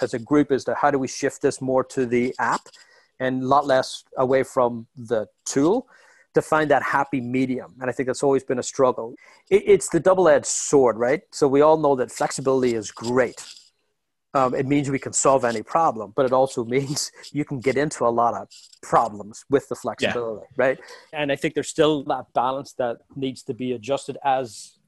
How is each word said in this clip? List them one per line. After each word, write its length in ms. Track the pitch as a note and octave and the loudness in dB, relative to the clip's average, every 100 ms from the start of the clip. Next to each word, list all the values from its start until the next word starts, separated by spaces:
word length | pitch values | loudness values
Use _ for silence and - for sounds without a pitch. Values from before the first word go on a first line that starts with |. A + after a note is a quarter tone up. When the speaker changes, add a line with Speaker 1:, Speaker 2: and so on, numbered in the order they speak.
Speaker 1:
as 120 | B2+ | -4
a 40 | B2 | -4
group 320 | A2+ D3 D3 | 2 2 4
as 140 | C3 | 0
to 100 | - | -2
how 160 | A2+ D3 | 0 2
do 80 | C#3 | 0
we 80 | C3 | -4
shift 360 | - C3+ - | -4 -6 -2
this 180 | C#3 - | -4 -2
more 240 | C3 B2+ | -2 0
to 220 | B2 - A#2+ | 0 -4 0
the 280 | A#2+ B2 - | 0 0 -2
app 220 | A#2 D3+ - - - _ _ _ | -2 -4 -6 -20 -20 _ _ _
and 220 | C3 C3 | -4 -2
a 40 | B2+ | 2
lot 200 | C#3+ C#3+ | 2 4
less 360 | C3 B2+ - - - | 0 0 -8 -12 -2
away 260 | B2+ C3+ | 2 2
from 440 | B2+ C3+ A#2+ A#2 A#2 - | 2 0 0 -2 -12 -18
the 320 | A2+ A2+ G#2 _ | -4 -4 -4 _
tool 420 | - C3+ D3+ A#3+ - - _ _ _ | -4 0 2 0 -4 -20 _ _ _
to 80 | - | -2
find 280 | - D#3 D3+ | 2 0 4
that 120 | C3+ | 2
happy 380 | - C#3 C#3 C#3 | 2 -2 -2 -4
medium. 520 | A#2+ C3 C3 B2 - B2 | -4 -2 -2 -4 -8 -10
And 80 | B2+ | -8
I 40 | |
think 160 | A#2+ B2+ | -4 -4
that's 160 | B2 | 0
always 180 | C#3+ C3+ | 0 0
been 160 | - B2+ | 0 -6
a 60 | |
struggle. 500 | - - C3 A#2 A#2 D3 _ _ _ | -6 0 0 0 -8 -14 _ _ _
It, 140 | G3 | 0
it's 240 | G#3 F#3+ - | 4 2 4
the 100 | E3 | 0
double-edged 460 | F#3+ F#3 E3+ C#3 - | 4 4 6 4 2
sword, 500 | - - D3 B2 G#2+ | -4 2 4 4 2
right? 260 | A#2+ D#3+ - | 0 -2 -4
So 160 | - C#3+ | 0 2
we 140 | C#3 | 6
all 160 | D3+ D#3+ | 6 6
know 180 | D3 C3+ | 2 0
that 140 | A2+ | -2
flexibility 640 | - D3 - C3 C3 B2+ | -4 -6 -2 0 2 2
is 160 | A2+ G2+ | 0 -6
great. 540 | - A2+ B2+ A#2 - - - _ _ _ _ _ _ _ | -10 -2 0 0 -2 -18 -20 _ _ _ _ _ _ _
Um, 200 | C#3 B2+ | 0 0
it 120 | C#3 C3+ | 0 0
means 240 | C#3+ C#3 | 0 0
we 80 | C3+ | -4
can 140 | A#2+ | -4
solve 320 | - D3 C3+ | 0 2 4
any 180 | A#2+ A2+ | 2 -2
problem, 500 | - E3 D#3+ A2 G#2 A2 | -2 0 2 0 -6 0
but 80 | |
it 80 | B2+ | 2
also 320 | C3 C3 - | 2 0 -2
<laughs> 120 | A#2 B2+ | -4 -2
means 360 | C3+ D3 - - - | -2 -6 -8 -12 -10
you 120 | C#3+ | -8
can 160 | D3 C#3 | -6 -4
get 160 | C3 B2+ | -2 0
into 300 | D3+ - A#2+ | -2 -2 0
a 40 | |
lot 240 | A#2 A#2 | 2 0
of 140 | G2+ G#2 - - _ | -2 -10 -20 -20 _
problems 640 | - D#3 A#2 G#2 G2+ - - | 0 2 2 -4 -14 -18 -2
with 180 | C#3 - | 0 0
the 80 | B2 | -8
flexibility, 720 | A#2 G#2+ G#2+ F#2 A#2 G#2 - - | -8 -4 -4 -2 -6 -8 -10 0
Speaker 2:
Yeah. 80 | |
Speaker 1:
right? 160 | C3 C3 - - _ | 0 0 -8 -20 _
And 180 | D3+ D3 | -6 -4
I 60 | C#3 | -2
think 180 | D#3+ | -2
there's 140 | D3 C3+ | -4 -6
still 340 | - D3+ D3+ | 2 2 2
that 280 | C3+ C3+ - | -2 -8 -4
balance 400 | - B2 C3+ C3+ | -2 -2 -4 -10
that 300 | - B2 A2+ _ | -6 -4 -4 _
needs 280 | C#3 C3+ B2 | -8 -8 -8
to 100 | - | -10
be 180 | A2+ B2+ | -6 -6
adjusted 440 | A#2+ G#2+ C#3 - C3 | -6 -4 -4 -4 -4
as, 540 | C#3 C3 B2 - - _ | -2 0 -2 -12 -20 _